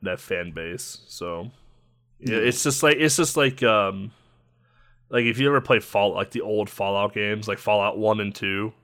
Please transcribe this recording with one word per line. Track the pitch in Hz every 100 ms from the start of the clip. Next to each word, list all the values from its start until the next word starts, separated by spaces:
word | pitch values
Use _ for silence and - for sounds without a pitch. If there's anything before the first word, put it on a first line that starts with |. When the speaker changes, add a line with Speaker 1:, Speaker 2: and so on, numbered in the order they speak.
Speaker 1:
that | 95 90
fan | - 92 87
base, | 80 82 87 - - -
so. | - 87 85 101 - - _ _ _ _ _
Yeah, | 120 113
Speaker 2:
Yeah. |
Speaker 1:
it's | 117 123
just | 151 139
like, | 156 147
it's | 156 -
just | 156 -
like, | 139 135
um, | 120 107 98 98 98 - _ _ _ _ _ _ _ _ -
like, | 120 117
if | 110
you | 139
ever | 139
play | 127 120
Fall-, | - 104 101
like, | 90 98
the | 120
old | 107 107 101
Fallout | - 98 98 104
games, | 104 104 107 107
like | 98
Fallout | - 104 101 98
one | 107 107
and | 101
two, | - 98 98 107 -